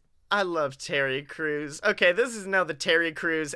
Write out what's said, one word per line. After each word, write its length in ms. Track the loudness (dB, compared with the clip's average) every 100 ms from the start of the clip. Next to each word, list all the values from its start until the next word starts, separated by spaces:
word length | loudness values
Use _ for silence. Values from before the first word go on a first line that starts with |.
| _ _ _
I 120 | 0
love 360 | 0 0 -2 -2
Terry 440 | -4 0 0 0
Crews. 580 | -6 -6 -4 -2 -4 -4
Okay, 280 | -2 2 4
this 220 | 4 2
is 120 | -2 -2
now 180 | 0
the 100 | 0
Terry 380 | -2 2 2 2
Crews 420 | -2 -2 -2 -2